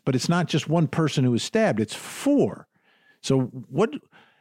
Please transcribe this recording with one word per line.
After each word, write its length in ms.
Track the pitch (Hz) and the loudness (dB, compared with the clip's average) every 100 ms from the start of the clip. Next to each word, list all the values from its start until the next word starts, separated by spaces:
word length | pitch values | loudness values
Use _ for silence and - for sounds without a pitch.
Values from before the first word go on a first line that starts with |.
but 100 | - | -2
it's 140 | 131 - | -2 0
not 220 | 170 160 | 0 0
just 180 | 156 - | -2 0
one 220 | 165 151 | 0 2
person 340 | - 156 - | 0 0 2
who 80 | 127 | 2
was 100 | 117 | 2
stabbed, 380 | - 220 214 107 | 0 2 2 2
it's 160 | 107 - | -2 -6
four. 720 | - - 277 285 127 - - _ _ _ _ _ | -14 -4 2 2 2 -2 -16 _ _ _ _ _
So 220 | - 135 127 127 110 | 0 0 0 -6 -6
what, 220 | 135 233 302 - - _ _ | -2 -2 -2 -14 -20 _ _